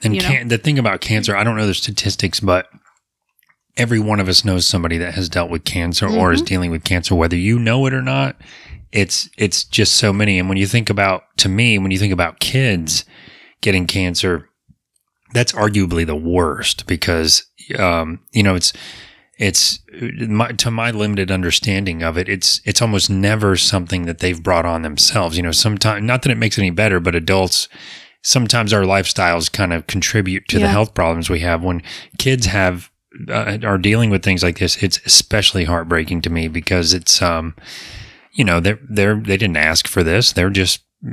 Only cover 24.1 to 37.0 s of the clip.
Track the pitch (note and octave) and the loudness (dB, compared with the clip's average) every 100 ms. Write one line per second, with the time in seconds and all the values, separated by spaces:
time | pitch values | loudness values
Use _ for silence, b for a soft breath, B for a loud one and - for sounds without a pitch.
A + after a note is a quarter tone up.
24.1 | E2 F#2 E2+ F2 F2 E2+ E2 D#2+ D2 - | -4 -4 -2 0 2 2 -2 -4 0 2
25.1 | A2 E2+ D#2+ E2+ D#2+ A2 G#2 A2 G#2 G#2+ | 2 0 -2 -2 0 0 2 0 0 0
26.1 | B2 C3+ A#2 A2 - G2 E2+ G#2+ F2+ E2+ | 0 0 0 0 0 0 2 2 2 0
27.1 | E2+ E2 F#2+ F#2 - - B B B B | -2 2 2 2 0 -4 B B B B
28.1 | B - C3+ A2+ A#2+ G#2+ G#2 F#2+ G2 F#2 | B 0 2 2 2 2 2 4 2 0
29.1 | - F2+ E2+ D#2+ - F#2 E2+ - G2 - | 0 2 2 -2 -2 -2 -2 -4 -4 0
30.1 | A2 F#2 F#2+ - A2+ G2+ G2+ A2 - E2+ | 0 0 -4 -2 0 2 2 0 0 0
31.1 | E2 E2 F2 E2+ F2+ F2+ F2 B B B | 0 -2 -2 0 0 0 -4 B B B
32.1 | - C3+ C3 G#2 G2 F#2 F2+ - _ _ | -4 0 0 0 2 0 -2 -10 _ _
33.1 | - - A2+ A2 G#2 A2+ G2 G2+ A2+ A2+ | -16 -6 -4 -2 -4 0 0 2 4 4
34.1 | G2 G2 F2 F2+ F2 F2+ - F#2+ - - | 2 2 0 0 0 -2 0 0 -2 2
35.1 | - - A2 G2 G2 E2 F2 E2 E2+ D#2+ | 2 4 0 2 0 0 -2 0 -2 -2
36.1 | F2 E2 E2+ D#2+ E2 - F#2 E2 F#2 | -4 -2 -2 -4 -4 -2 0 2 0